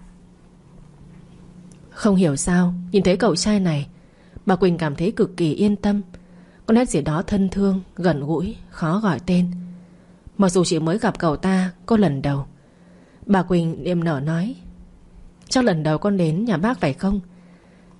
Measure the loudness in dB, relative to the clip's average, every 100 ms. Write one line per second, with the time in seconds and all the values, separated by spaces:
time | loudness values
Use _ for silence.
0 | -20 -20 -20 -20 -20 -20 -20 -20 -20 -20
1 | -20 -20 -20 -20 -20 -20 -20 -20 -20 -2
2 | 2 4 2 0 0 2 2 -2 -2 0
3 | 2 2 2 0 0 0 0 -2 -4 -12
4 | -20 _ -20 -8 -2 2 2 2 -2 -2
5 | -2 0 -2 0 -2 2 0 0 0 -2
6 | -4 -16 -20 -20 -20 -10 0 2 2 0
7 | -2 -2 -2 0 0 0 0 0 -4 -4
8 | 0 0 -2 -2 -4 -8 -16 -6 -2 0
9 | 0 -2 0 0 0 -4 -12 -18 -20 -20
10 | -20 -20 -8 0 2 2 2 0 0 0
11 | -2 0 -2 0 0 0 -2 -4 -2 2
12 | 2 0 -2 -4 -6 -14 -20 _ -20 -20
13 | -20 -10 0 2 2 0 0 -4 -4 -2
14 | 0 -2 -2 -2 -4 -8 -16 -20 -20 -20
15 | -20 -20 -20 -20 -4 0 2 2 0 0
16 | 0 0 0 0 0 0 -2 -2 -2 -2
17 | -2 -4 -6 -18 -20 -20 -20 -20 -20